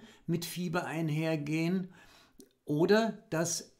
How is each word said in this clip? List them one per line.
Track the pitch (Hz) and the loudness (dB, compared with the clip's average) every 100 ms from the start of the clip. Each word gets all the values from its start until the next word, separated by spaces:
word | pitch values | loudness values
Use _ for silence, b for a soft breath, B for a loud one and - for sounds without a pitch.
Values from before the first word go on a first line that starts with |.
| B B - | B B -4
mit | 165 - | -4 -4
Fieber | 165 180 175 135 | -6 -4 -4 -4
einhergehen. | 156 160 151 160 160 147 160 165 190 180 B B B B - - _ | -2 -2 0 0 -2 -2 0 0 0 -4 B B B B -20 -20 _
Oder | - 151 180 214 226 - - | -2 2 6 6 4 -2 -6
dass | 160 170 - - | -2 -2 -4 -8